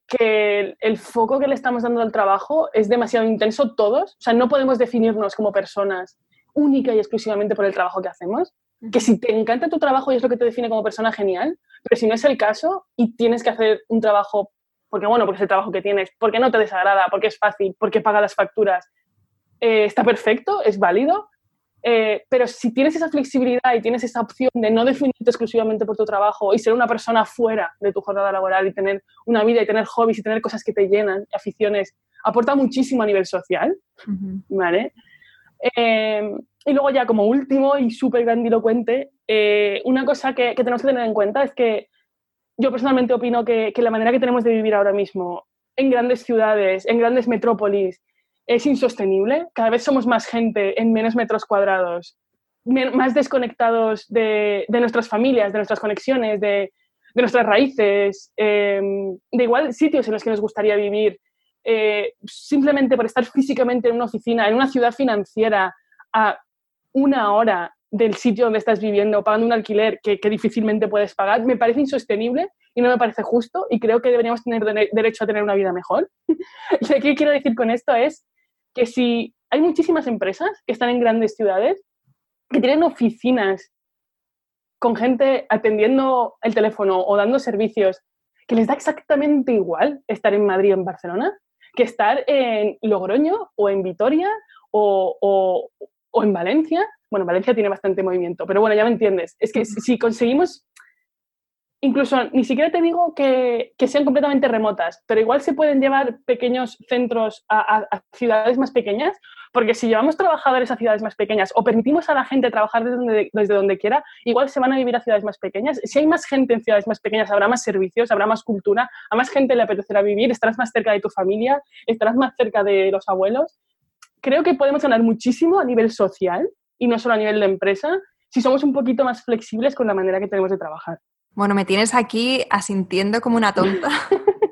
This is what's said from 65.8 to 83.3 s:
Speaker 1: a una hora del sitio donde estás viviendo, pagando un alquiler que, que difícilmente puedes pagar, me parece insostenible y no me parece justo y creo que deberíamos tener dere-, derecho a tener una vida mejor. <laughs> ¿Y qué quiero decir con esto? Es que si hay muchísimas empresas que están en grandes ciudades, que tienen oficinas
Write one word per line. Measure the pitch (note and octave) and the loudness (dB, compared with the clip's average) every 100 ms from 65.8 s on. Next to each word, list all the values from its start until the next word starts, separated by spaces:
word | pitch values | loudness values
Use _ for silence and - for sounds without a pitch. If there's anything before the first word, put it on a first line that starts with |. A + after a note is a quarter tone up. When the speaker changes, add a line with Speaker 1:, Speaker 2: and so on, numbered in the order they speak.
| _ _ - | _ _ -4
Speaker 1:
a | A3 G#3+ - _ _ _ _ _ | 0 2 0 _ _ _ _ _
una | C4+ C#4 C4+ G#3 | 0 2 2 2
hora | G#3 A3+ F#3 E3+ _ _ | 2 2 0 -4 _ _
del | G#3 A3+ | 0 0
sitio | G3 B3 G#3 | 0 0 2
donde | A#3+ A3 | 2 0
estás | G#3+ G#3+ | 0 0
viviendo, | G#3+ G3+ G#3 G#3 | 0 0 2 2
pagando | G3+ G#3+ A#3 | 2 2 2
un | |
alquiler | A3+ G#3 G#3 A3 - | 0 0 0 0 -2
que, | G#3+ G3 | -2 -2
que | G#3+ | 0
difícilmente | A3 A3+ A3+ G#3+ G#3+ G#3+ | 0 -2 0 0 0 0
puedes | G#3 G3+ | 0 -2
pagar, | - G3 A#3 | 0 0 2
me | A#3 A#3+ | 2 0
parece | A#3 A#3+ | 2 2
insostenible | C4+ C#4 - G#3 A#3 B3+ F#4+ _ _ | 0 -2 -4 -4 -2 -2 -4 _ _
y | - | 0
no | B3 | 2
me | B3 | 2
parece | A#3 - | 0 -2
justo | G3+ A#3+ A#3 F4+ F#4+ | -2 -2 -2 -6 -4
y | A3+ | -2
creo | A3+ A#3 | 2 2
que | B3 | 2
deberíamos | A#3+ A#3 A#3 | 0 0 -4
tener | B3 A3+ | -4 -4
dere-, | G#3+ G#3+ G#3 | -2 0 0
derecho | G#3+ A3 A3 | 0 0 -2
a | A3 | -4
tener | G#3 | -2
una | G#3 | 0
vida | G3 F#3+ | 0 -2
mejor. | F3+ - G#3 F#4+ _ - | -4 -4 -2 -4 _ -4
<laughs> | |
¿Y | D#4+ - - - F4 A3+ C4+ | -4 -4 -14 -4 -2 0 0
qué | C#4 | 2
quiero | C#4+ D4 | 2 2
decir | C#4+ C#4 | 2 0
con | A#3 A3+ | 0 0
esto? | A#3+ - | -2 0
Es | A#3+ C#4+ D#4 _ _ _ _ _ | 2 0 -2 _ _ _ _ _
que | - A#3 | -4 -2
si | B3 B3 A#3 A3 _ - | 0 0 0 -4 _ -4
hay | C#4 | 0
muchísimas | E4+ D#4+ D#4+ D#4+ C4 | 2 2 0 0 -2
empresas | A3+ F#3 - F4+ - - | -4 -4 -4 -6 -6 -8
que | |
están | A#3 A#3+ | -4 -2
en | B3 | 0
grandes | A#3 A3+ A3 | 2 2 0
ciudades, | G#3+ G#3 F#3+ B3 F#4+ _ _ _ _ _ _ - | -2 -2 0 0 -2 _ _ _ _ _ _ -4
que | B3+ | 0
tienen | B3 D4 | 2 4
oficinas | E4 - A#3 A3+ A#3+ | 2 2 -2 0 -2